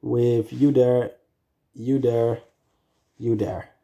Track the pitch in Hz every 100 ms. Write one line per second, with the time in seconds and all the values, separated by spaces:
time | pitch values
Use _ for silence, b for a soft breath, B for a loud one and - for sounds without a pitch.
0 | - 120 120 117 113 123 143 131 123 123
1 | 120 - _ _ _ _ _ - 117 135
2 | 127 117 117 113 - _ _ _ _ _
3 | _ _ 113 110 101 92 - _